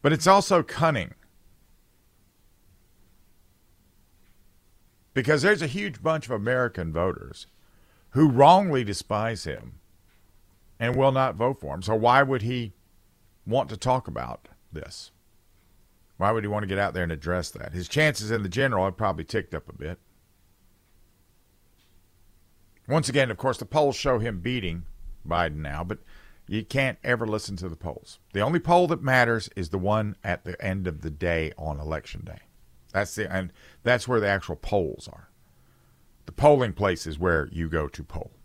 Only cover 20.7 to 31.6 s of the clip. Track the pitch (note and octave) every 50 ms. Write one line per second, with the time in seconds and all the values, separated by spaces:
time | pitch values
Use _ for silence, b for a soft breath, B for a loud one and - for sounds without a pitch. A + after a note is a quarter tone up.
20.7 | _ _ _ _ _ _ _ _ _ _ _ _ _ _ _ _ _ _ _ _
21.7 | _ _ _ _ _ - _ _ _ _ _ _ _ _ _ _ _ _ _ _
22.7 | _ _ _ - C3+ D#3+ C#3+ - B2 C#3+ C3+ A#2+ G#2+ - - - - - A#2 -
23.7 | - D#3 D3 C#3 B2 - - C#3+ B2+ A2 A2 A#2 A2 F2 E2+ B2 B2+ B2 F#2+ F2
24.7 | E2 F2 E2+ - - - - - - - - D2+ E2 F2 F2 D#2+ D2+ D2+ D#2 C#2+
25.7 | C#2+ D2+ F2 F2+ G#2+ - b b b b b b b b b - G2+ A2 A2 -
26.7 | - C3+ C3+ C3 - - - B2+ B2 A2+ A#2 A2 G#2+ G#2+ - - G2 F2 F#2 F2+
27.7 | E2 - - E2 C2 - - - - _ _ _ - G2 G#2 C3 E3+ E3 - D#3
28.7 | F3 F#3 F3+ D#3 E3+ - - C3+ C3 B2+ A#2+ A#2 A#2 A2+ G#2 - - - F2+ D#2
29.7 | G2 F#2+ F2+ F#2+ G#2+ A2 G#2+ G#2 G2 _ - - F2+ E2+ _ F#2 F2 - - G2
30.7 | F#2+ G2 F#2 F2+ D#2 D2 D2 D#2+ D2 D2 F#2 F2 E2+ E2 D#2+ D#2 - -